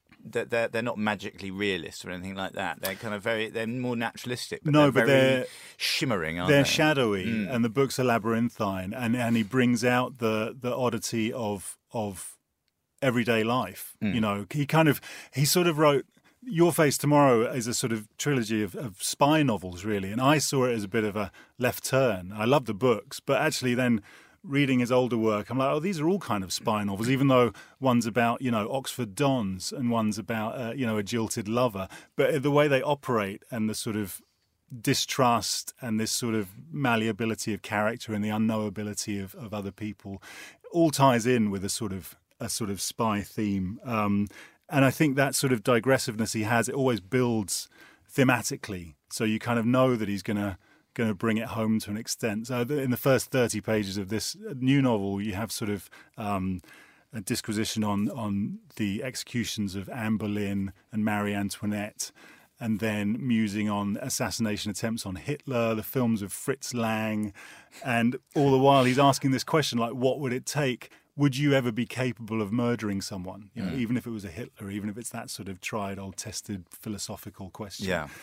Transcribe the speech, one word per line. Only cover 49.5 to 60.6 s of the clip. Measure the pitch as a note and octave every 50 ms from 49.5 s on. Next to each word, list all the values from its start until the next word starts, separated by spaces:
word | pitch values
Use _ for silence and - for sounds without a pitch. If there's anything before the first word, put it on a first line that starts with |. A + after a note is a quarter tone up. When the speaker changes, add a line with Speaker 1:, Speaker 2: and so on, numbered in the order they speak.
| A#2+ A#2
Speaker 2:
of | A2
know | A#2 B2+ B2+ C3 C3 B2
that | A2+ G#2+ G2
he's | G2+ G2
gonna, | - - G#2+ G#2 G#2 G2+ F#2 - _ _ _ _ _ _ -
gonna | - A#2 A2 G#2+
bring | F2 - A2+ A2
it | A2 A2+ -
home | G#2 A#2 A2 A2 A2 G#2+
to | - -
an | G#2
extent. | G#2+ A#2 - - - - A2+ G2+ A2 A2+ A#2+
So | B2+ B2 A#2+
th-, | A#2+ D3 C#3+
in | C3 B2
the | C3
first | C3 - C#3 C3 A#2 - -
thirty | - C3 A#2+ G#2+ G#2 G#2+
pages | G2 - A2 G#2+ G#2 G2 F#2+
of | G#2 G2 F#2
this | A2 G#2+ - - - - G#2+ A2 C#3+
new | B2+ B2+ C3 C#3 C#3+
novel, | C3+ B2+ A#2 G#2 G2 G2 G2 G2+
you | G2+ A2 F#2
have | G2 A#2 G#2
sort | - - A#2+ G2+
of, | G#2 F#2+ - - - - - _ _ -
um, | A2 G#2 G2+ F#2+ F#2 F#2+ F#2 F#2 - - - - - - _ _ _ _
a | - A2
disquisition | F#2+ - A#2+ G#2+ - - G#2+ G#2 A2 - - A2 G#2+
on, | G#2 G2+ G2 G#2 -
on | G3 C3 A2+ G#2 G2+ G2 G#2 - F#3 A3 _ _ -
the | - - - G2 G#2+
executions | - C3 B2 - - - - A#2+ G#2 - - A2 G#2 G2 F2+
of | G2 F#2 E2+
Anne | - C3 A2 A2 A2
Boleyn | G#2 G#2+ G#2 G#2 G#2 G#2 G2 G2+ G2+